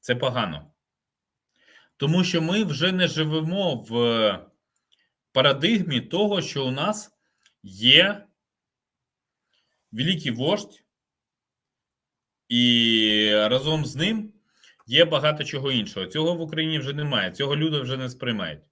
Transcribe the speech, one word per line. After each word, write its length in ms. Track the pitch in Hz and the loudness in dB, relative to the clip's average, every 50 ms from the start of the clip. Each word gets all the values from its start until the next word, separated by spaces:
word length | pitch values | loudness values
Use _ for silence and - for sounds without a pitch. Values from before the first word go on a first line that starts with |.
Це 140 | - - 123 | -2 -2 -2
погано. 560 | 123 139 131 117 123 110 95 78 73 76 - _ _ _ _ _ _ _ _ _ _ _ _ _ _ _ _ _ _ _ _ _ - _ _ _ | 0 0 -2 0 0 -2 -4 -6 -10 -14 -18 _ _ _ _ _ _ _ _ _ _ _ _ _ _ _ _ _ _ _ _ _ -20 _ _ _
Тому 280 | _ 139 143 160 180 180 | _ 0 2 2 2 2
що 180 | 180 - 170 160 | 2 0 0 0
ми 220 | 165 185 214 220 | 0 0 0 0
вже 280 | 175 147 120 165 185 185 | -2 -2 0 0 0 2
не 160 | 180 180 160 | 2 0 0
живемо 680 | - 151 156 156 156 160 156 160 175 196 196 175 143 | 0 0 -2 0 0 -2 -2 -2 -2 0 0 -2 -2
в 640 | 110 107 107 110 120 120 120 117 113 110 104 95 87 - - _ _ _ _ _ _ _ _ _ _ _ _ _ _ _ _ _ | -4 -6 -4 -2 0 2 2 2 4 4 4 2 0 -6 -18 _ _ _ _ _ _ _ _ _ _ _ _ _ _ _ _ _
парадигмі 680 | 131 131 143 135 139 143 202 233 208 175 160 139 120 | 4 4 4 4 4 2 2 2 2 0 0 -2 -4
того, 420 | - - - 175 208 208 202 185 160 | -4 -2 -2 0 0 2 0 -2 -4
що 240 | - - 139 135 | -4 -4 -4 -2
у 40 | 127 | -2
нас 400 | 127 135 156 202 214 214 - - _ _ _ _ _ _ _ _ _ _ - | -2 -2 -2 -2 -2 -4 -6 -12 _ _ _ _ _ _ _ _ _ _ -20
є 640 | 101 95 95 110 123 135 156 185 202 208 202 - _ _ _ _ _ _ _ _ _ _ _ _ _ _ _ _ _ _ _ _ _ _ _ _ _ _ _ _ _ _ _ _ _ - | -16 -12 -8 -8 -8 -6 -6 -6 -8 -8 -10 -14 _ _ _ _ _ _ _ _ _ _ _ _ _ _ _ _ _ _ _ _ _ _ _ _ _ _ _ _ _ _ _ _ _ -6
великий 400 | 110 135 165 190 156 147 135 113 | -4 -2 0 -2 -2 -2 -4 -4
вождь, 500 | 113 131 156 202 208 - - - - _ _ _ _ _ _ _ _ _ _ _ _ _ _ _ _ _ _ _ _ _ _ _ _ _ _ _ _ _ _ _ _ _ _ | 0 0 0 0 0 -2 -10 -18 -20 _ _ _ _ _ _ _ _ _ _ _ _ _ _ _ _ _ _ _ _ _ _ _ _ _ _ _ _ _ _ _ _ _ _
і 800 | 120 120 120 120 120 117 117 113 113 110 110 107 107 107 107 107 107 | 2 4 6 6 6 6 6 6 4 4 4 4 4 4 4 4 4
разом 500 | 107 107 107 123 127 131 151 156 156 147 | 4 4 4 2 2 0 0 0 0 -2
з 120 | - - | -4 -2
ним 360 | 131 165 202 226 214 214 - - _ _ _ _ _ _ - _ _ _ | -2 0 0 0 -2 -4 -8 -14 _ _ _ _ _ _ -20 _ _ _
є 180 | - 117 147 175 | 0 2 2 2
багато 400 | - - - 139 151 151 151 135 | 2 2 0 0 0 0 -2 -6
чого 280 | 127 - 139 131 139 131 | -8 -8 -6 -4 -2 -2
іншого. 340 | 120 107 - - 101 92 | -2 -4 -4 -6 -8 -10
Цього 280 | 90 - 151 156 165 175 | -6 -4 -4 -2 -2 -2
в 60 | 165 | -4
Україні 380 | 165 156 151 156 156 160 160 151 | -6 -6 -4 -4 -4 -2 -2 -4
вже 140 | 127 135 143 | -4 -6 -6
немає, 380 | 147 147 147 - 214 190 180 | -6 -4 -2 0 0 -2 -2
цього 260 | 180 - 139 139 143 | -2 -4 -2 -2 0
люди 240 | 151 156 160 151 147 | 0 0 0 0 -2
вже 160 | 131 123 131 | -2 -4 -6
не 120 | 131 131 123 | -6 -6 -8
сприймають. 500 | 127 - - 123 117 104 90 80 76 76 _ _ | -8 -8 -6 -4 -4 -4 -4 -6 -8 -12 _ _